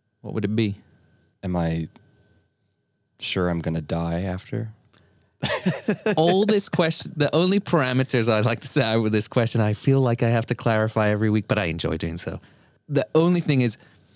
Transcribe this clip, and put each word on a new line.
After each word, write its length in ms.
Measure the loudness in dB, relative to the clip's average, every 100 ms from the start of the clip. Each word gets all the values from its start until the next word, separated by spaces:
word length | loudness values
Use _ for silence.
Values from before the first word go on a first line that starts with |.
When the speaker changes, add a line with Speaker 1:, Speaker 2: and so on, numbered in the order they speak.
| _ _
Speaker 1:
what 120 | -10
would 100 | -4
it 120 | -2 0
be? 200 | -2 -4 -14 _ _ _ _ _
Speaker 2:
Am 120 | -4 -2
I 320 | -2 -2 -6 -12 _ _ _ _ _ _ _ _ _ _ _ _
sure 280 | -6 -2 -2
I'm 120 | -2
gonna 200 | -2 -4
die 400 | -4 -4 -4 -4
after? 500 | -4 -8 -8 -8 -8 -12 _ _ _ _ _ _
<laughs> 720 | -6 -2 -4 -4 -4 -2 0 2
Speaker 1:
All 280 | 2 2 2
this 220 | 0 0
question, 440 | 0 0 -2 -8 -2
the 160 | 0
only 260 | 2 2 0
parameters 680 | 2 0 2 0 0 0 2
I 80 | 2
like 200 | 2 0
to 80 | -2
set 160 | 0
out 180 | 2 2
with 100 | 2
this 160 | 0 0
question, 320 | 0 0 2
I 140 | 0
feel 260 | 0 2 2
like 220 | 2 2
I 80 | 2
have 160 | 0 0
to 80 |
clarify 560 | -4 0 0 0 2 2
every 200 | 2 2
week, 160 | 0 0
but 120 | -2
I 80 | 0
enjoy 320 | -2 -4 -4
doing 180 | -4 -6
so. 240 | -8 -10 -14 _ _ _ -4
The 180 | -2 0
only 260 | 2 4 2
thing 200 | 2 2
is, 160 | 2 -2 -14 _ _